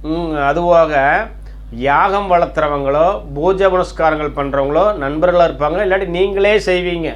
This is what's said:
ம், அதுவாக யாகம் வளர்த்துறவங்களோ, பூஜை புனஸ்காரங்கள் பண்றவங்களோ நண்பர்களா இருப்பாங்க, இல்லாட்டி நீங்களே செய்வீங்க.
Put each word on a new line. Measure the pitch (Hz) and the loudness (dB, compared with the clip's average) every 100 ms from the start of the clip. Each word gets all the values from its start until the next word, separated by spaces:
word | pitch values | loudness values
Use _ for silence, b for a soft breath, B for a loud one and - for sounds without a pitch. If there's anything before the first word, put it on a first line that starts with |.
ம், | 151 165 165 | -4 -4 -4
அதுவாக | 151 139 151 175 170 160 147 139 175 220 - b b - | -2 0 0 4 4 4 2 2 0 -4 -12 b b -14
யாகம் | 117 131 147 196 202 196 | -4 0 2 2 0 2
வளர்த்துறவங்களோ, | 175 170 - 151 143 139 143 170 208 151 | 2 2 0 -2 0 0 2 2 0 -8
பூஜை | 143 170 190 196 | -2 0 2 2
புனஸ்காரங்கள் | 185 175 - 160 151 147 139 | 2 -2 0 0 0 -4 -4
பண்றவங்களோ | 139 135 139 151 208 | -2 -2 0 2 2
நண்பர்களா | 208 139 151 180 175 165 | 0 -4 0 2 4 2
இருப்பாங்க, | 135 151 175 202 | 2 -2 -2 0
இல்லாட்டி | 190 190 | 0 -2
நீங்களே | 175 196 196 202 214 | -2 0 2 2 2
செய்வீங்க. | 190 180 175 170 156 | 0 -2 -2 -4 -6